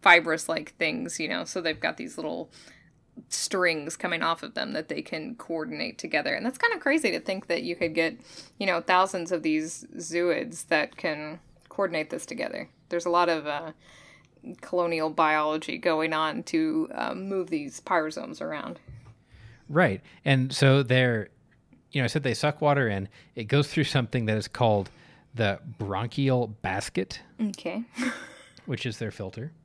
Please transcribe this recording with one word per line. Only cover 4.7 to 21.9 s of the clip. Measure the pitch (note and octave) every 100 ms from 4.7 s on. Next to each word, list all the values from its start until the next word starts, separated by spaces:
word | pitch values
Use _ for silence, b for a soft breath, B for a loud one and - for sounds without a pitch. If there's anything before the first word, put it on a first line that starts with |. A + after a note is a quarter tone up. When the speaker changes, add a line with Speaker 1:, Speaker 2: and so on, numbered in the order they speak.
Speaker 1:
that | D3+ D#3
they | D3+
can | D#3 E3 D#3 D#3+
coordinate | - E3 D#3 D3+ D#3 -
together. | E3+ D3+ D3
And | - A3+
that's | -
kind | A#4
of | G#4+
crazy | D4 D#4 C4
to | -
think | - F#3+ -
that | E3+
you | - F3
could | E3
get, | D#3+ E3 - B B B B
you | G3
know, | F3
thousands | E3+ F#3 F#3+ F#3+ E3+
of | F3+
these | D#3 D#3 D#3 - - -
zooids | E3 E3 F3 D#3+ - E3+ -
that | D#3 D3+ -
can | F3 D3+ D3+ E3 _ _ _
coordinate | - G3 E3 D#3
this | - -
together. | - - - - _ _
There's | E3+ F3
a |
lot | F3 E3+
of, | E3 D3
uh, | D3 E3 - B B B B B _ - F3+
colonial | - F3+ F3 E3 D#3
biology | D#3 D#3+ D#3 D3+ D#3 D#3 D3+
going | - D#3 D#3+
on | D#3 D#3+ A3+
to, | - E3 D#3+ D#3 D#3+
uh, | - -
move | - F#3+ G3 F3
these | D#3 C#3+ -
pyrosomes | - F3+ D#3 D#3 D3 D#3+
around. | D#3+ D3+ - E3+ - - - - b b b b b
Speaker 2:
Right. | D3 E3+ G2 B B
And | - C3+ C3
so | - C3+ C3+
they're, | B2+ B2+ B2+ A2+ G#2 _ _ _ _ - _